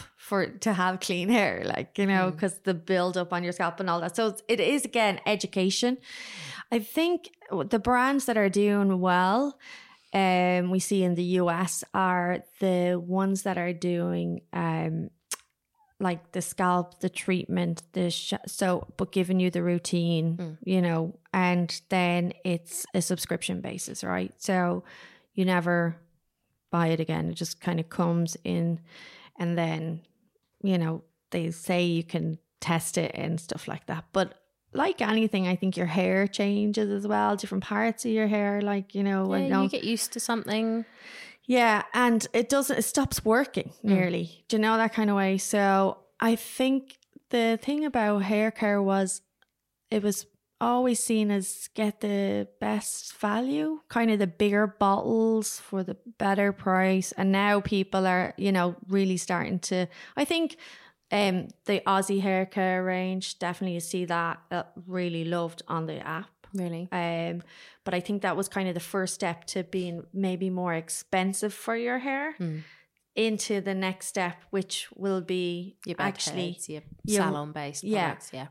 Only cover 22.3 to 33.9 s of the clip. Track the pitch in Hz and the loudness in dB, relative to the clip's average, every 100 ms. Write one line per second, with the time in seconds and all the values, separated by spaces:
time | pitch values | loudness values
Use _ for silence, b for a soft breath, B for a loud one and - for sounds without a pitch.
22.3 | - 185 170 - - - 190 - 180 - | -2 -2 -2 -4 -10 -4 -2 0 -2 -2
23.3 | 175 - 185 - 180 - - 190 185 - | -4 -4 -6 -6 -8 -10 -8 -4 -2 -4
24.3 | - - 185 175 175 B B B B B | -6 -2 2 2 0 B B B B B
25.3 | - 185 180 170 175 170 165 - _ _ | 0 2 2 2 2 2 -2 -12 _ _
26.3 | _ _ _ _ 170 165 160 160 160 160 | _ _ _ _ 0 2 2 0 -2 -2
27.3 | 165 165 - - 170 165 - 170 170 165 | -4 -6 -6 -2 -2 -2 0 2 2 0
28.3 | - 180 175 170 165 B B B B B | -2 -4 0 0 -2 B B B B B
29.3 | - 170 170 165 160 160 165 - _ _ | -6 -2 0 0 -2 -4 -8 -10 _ _
30.3 | _ _ _ 196 180 160 165 - _ _ | _ _ _ 0 2 0 -2 -8 _ _
31.3 | 175 165 165 - 180 175 165 165 170 160 | -4 -4 -4 -2 2 2 2 0 -2 -2
32.3 | 160 _ _ - 165 - - 160 - 147 | -4 _ _ -2 0 0 -2 -2 -4 -4
33.3 | 165 - 160 - - - | -6 -6 -10 -8 -10 -8